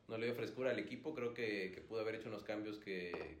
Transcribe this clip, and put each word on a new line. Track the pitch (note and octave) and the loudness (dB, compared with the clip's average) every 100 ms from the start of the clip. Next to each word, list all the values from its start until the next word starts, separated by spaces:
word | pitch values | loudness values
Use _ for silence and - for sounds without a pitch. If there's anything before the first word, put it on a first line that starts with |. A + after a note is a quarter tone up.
| - | -6
no | A2+ | 0
le | A#2 | 2
dio | A#2+ | 2
frescura | G#2+ A#2+ B2+ | 0 2 4
al | G#2 | 4
equipo. | - B2 D#3 | 0 -4 -4
Creo | B2+ A#2+ | 0 0
que, | - A2+ G2+ F#2+ | 2 2 2 0
que | F#2 | -4
pudo | - A2 | -4 0
haber | G#2+ A2 | 2 0
hecho | A#2 | -2
unos | G#2 | -4
cambios | - G#2+ G#2+ G#2 | -2 -2 0 -4
que, | G2+ F#2 F2 E2 D#2 D#2+ | -2 -2 0 -2 -4 -8